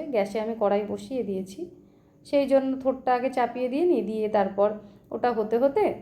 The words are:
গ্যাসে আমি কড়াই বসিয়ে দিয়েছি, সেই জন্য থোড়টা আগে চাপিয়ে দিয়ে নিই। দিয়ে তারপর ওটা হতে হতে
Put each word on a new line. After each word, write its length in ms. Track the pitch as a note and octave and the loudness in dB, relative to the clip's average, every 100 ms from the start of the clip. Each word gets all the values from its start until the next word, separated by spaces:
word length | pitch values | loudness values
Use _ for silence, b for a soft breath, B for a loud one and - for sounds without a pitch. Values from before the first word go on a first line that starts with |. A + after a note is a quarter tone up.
| D#4 | -2
গ্যাসে 240 | A#3+ G3+ A3+ | 0 0 -2
আমি 100 | A3 A3+ | -4 0
কড়াই 220 | G3+ G3+ G3+ | 2 2 -2
বসিয়ে 300 | G3+ G#3 C4 G3+ | -6 -6 -6 -4
দিয়েছি, 320 | F#3+ F#3 - F4 - b b b b - | -4 -6 -10 -14 -14 b b b b 0
সেই 180 | C#4+ C4+ | 2 4
জন্য 180 | C4+ C4+ C4 | 4 4 -2
থোড়টা 280 | B3+ C4 - | -2 -2 0
আগে 140 | B3 B3+ C4+ | 0 0 0
চাপিয়ে 320 | A#3+ B3 B3+ | -2 -2 -2
দিয়ে 160 | C4+ F4 | 0 2
নিই। 120 | C4+ G3+ | 2 0
দিয়ে 180 | A3 G#3+ G#3 | -2 0 2
তারপর 320 | G3 G3+ G3+ G#3 B B B | 2 2 2 0 B B B
ওটা 160 | A3+ B3 A3+ | -2 0 0
হতে 180 | G#3+ A3+ | 0 2
হতে 260 | C#4 F4 G4 - | 2 4 2 0